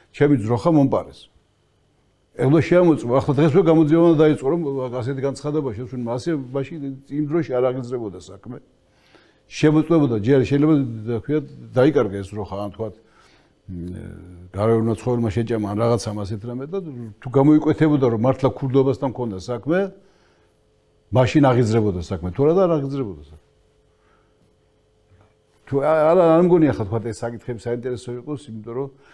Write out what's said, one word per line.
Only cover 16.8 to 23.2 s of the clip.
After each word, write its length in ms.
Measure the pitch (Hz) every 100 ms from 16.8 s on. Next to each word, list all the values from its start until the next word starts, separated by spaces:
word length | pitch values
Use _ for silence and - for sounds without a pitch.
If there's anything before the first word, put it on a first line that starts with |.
| 165 123 117
თუ 160 | - 127
გამოიკვეთებოდა, 800 | 139 139 151 151 - 156 147 131
რომ 120 | 113
მართლა 280 | 127 127 139
ქურდობასთან 580 | - 135 135 135 120 139
მქონდა 280 | 110 120 92
საქმე, 400 | 90 123 135 175 196 - _ _ _ _ _ _ _ _ _ _ -
მაშინ 300 | 123 123 156
აღიძრებოდა 560 | 139 123 110 113 104 90
საქმე, 260 | 85 95 90
თუ 120 | 85
არა 120 | 143
და 80 | 175
არ 120 | 180
აღიძრებოდა 500 | 156 139 139 110 78